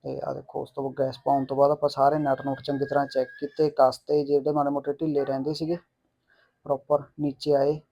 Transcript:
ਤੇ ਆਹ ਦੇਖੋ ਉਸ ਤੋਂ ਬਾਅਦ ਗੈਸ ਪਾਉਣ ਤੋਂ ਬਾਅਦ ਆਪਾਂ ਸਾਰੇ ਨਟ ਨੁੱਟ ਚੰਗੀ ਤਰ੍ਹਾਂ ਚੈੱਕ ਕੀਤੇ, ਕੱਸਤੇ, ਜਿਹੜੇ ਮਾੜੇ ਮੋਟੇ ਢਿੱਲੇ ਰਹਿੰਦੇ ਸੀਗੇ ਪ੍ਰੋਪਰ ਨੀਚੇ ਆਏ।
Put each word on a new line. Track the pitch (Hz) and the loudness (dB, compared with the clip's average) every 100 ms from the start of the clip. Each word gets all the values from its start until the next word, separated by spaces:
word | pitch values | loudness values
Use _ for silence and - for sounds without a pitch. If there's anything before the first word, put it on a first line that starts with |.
ਤੇ | 139 135 | -8 -8
ਆਹ | 139 | -6
ਦੇਖੋ | 135 139 139 | -8 -8 -10
ਉਸ | 139 | -10
ਤੋਂ | - | -6
ਬਾਅਦ | 135 131 | -8 -2
ਗੈਸ | 131 127 | -4 -2
ਪਾਉਣ | - 139 | 0 0
ਤੋਂ | 131 135 | 0 2
ਬਾਅਦ | 143 | 4
ਆਪਾਂ | 147 147 | 4 0
ਸਾਰੇ | 139 139 151 | 2 2 4
ਨਟ | 143 135 | 0 0
ਨੁੱਟ | 139 135 | -2 -6
ਚੰਗੀ | - 139 | -4 -4
ਤਰ੍ਹਾਂ | 139 143 139 | 0 0 0
ਚੈੱਕ | 135 127 - | -2 -4 -6
ਕੀਤੇ, | 147 - 151 | -10 0 0
ਕੱਸਤੇ, | 147 131 127 - 147 | 4 4 4 -2 0
ਜਿਹੜੇ | 143 143 135 | 4 2 2
ਮਾੜੇ | 147 143 | 0 0
ਮੋਟੇ | 143 139 | -2 -4
ਢਿੱਲੇ | 143 160 143 | -4 -2 0
ਰਹਿੰਦੇ | 139 135 135 | 0 -2 -2
ਸੀਗੇ | 151 160 170 _ _ _ _ _ _ _ _ | -4 -4 -4 _ _ _ _ _ _ _ _
ਪ੍ਰੋਪਰ | - 135 _ 147 143 - | -6 -6 _ -2 -2 -6
ਨੀਚੇ | 147 135 147 | -6 -4 0
ਆਏ। | 143 139 151 _ | 2 2 0 _